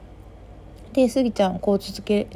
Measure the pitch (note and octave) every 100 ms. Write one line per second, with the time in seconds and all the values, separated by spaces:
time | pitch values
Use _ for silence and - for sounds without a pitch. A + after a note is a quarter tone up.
0 | - - - - - - - - - -
1 | B3+ C4+ B3 - F#3+ F3+ - G3 - G3
2 | - G#3 -